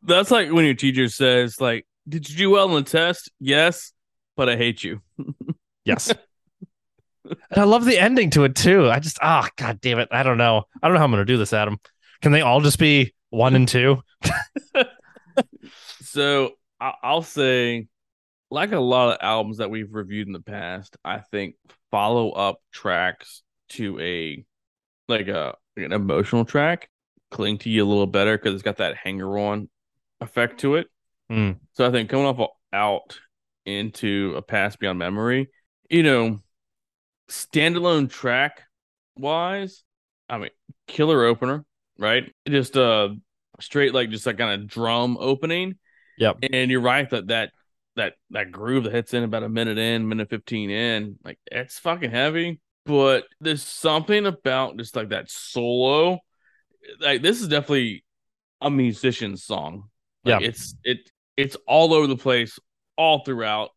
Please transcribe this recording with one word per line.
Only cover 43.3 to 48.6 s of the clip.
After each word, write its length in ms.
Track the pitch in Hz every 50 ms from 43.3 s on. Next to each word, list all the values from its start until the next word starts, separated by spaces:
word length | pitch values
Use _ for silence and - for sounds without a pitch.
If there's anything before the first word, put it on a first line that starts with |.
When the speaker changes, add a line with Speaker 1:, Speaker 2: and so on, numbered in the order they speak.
| _ _ _ _ _ -
Speaker 1:
straight, 320 | - - - 143 139 131 123
like, 160 | 131 123 113
just, 160 | 107 107 -
like, 140 | 131 110 95
kinda 180 | 120 110 101 98
drum 600 | 104 104 - 113 117 113 117 120 120 123 123 -
opening. 540 | - 131 139 135 - 160 165 175 185 190 190 _ _ _ _ _ _ _ _
Speaker 2:
Yep. 220 | - 113 107 - - - 135 131
Speaker 1:
And 180 | 127 127 127
you're 100 | 131 127
right 280 | 120 123 123 143 143 127
that, 160 | - 117 92
that, 240 | 95 113 113 110 92 _ _ _ _ _ _ _ _ _
that, 180 | - 110 90 - _ _ _
that 200 | - 104 101 90
groove 340 | 90 95